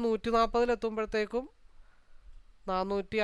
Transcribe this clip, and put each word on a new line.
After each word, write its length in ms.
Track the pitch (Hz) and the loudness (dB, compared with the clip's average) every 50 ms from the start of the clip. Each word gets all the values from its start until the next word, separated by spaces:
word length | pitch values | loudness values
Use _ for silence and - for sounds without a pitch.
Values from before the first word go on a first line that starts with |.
| 233 | 0
നൂറ്റി 260 | 226 220 208 - 233 226 | 2 0 0 0 2 4
നാപ്പതിൽ 340 | 226 226 220 - 233 240 240 240 | 4 4 4 4 2 2 2 2
എത്തുമ്പോഴത്തേക്കും 720 | - 233 220 220 220 214 214 - 214 214 208 226 240 269 359 - - - - - - - - - - - - - - - - - - - - - - - 190 | 0 -2 -2 -2 -2 -2 -2 0 -2 -2 -2 -2 -6 -6 -8 -12 -20 -20 -20 -20 -20 -20 -20 -20 -20 -20 -20 -20 -20 -18 -18 -20 -20 -20 -20 -20 -10 -4 -2
നാനൂറ്റി 480 | 185 185 190 196 202 196 190 - 214 220 | 0 0 0 0 0 -2 -2 -2 0 0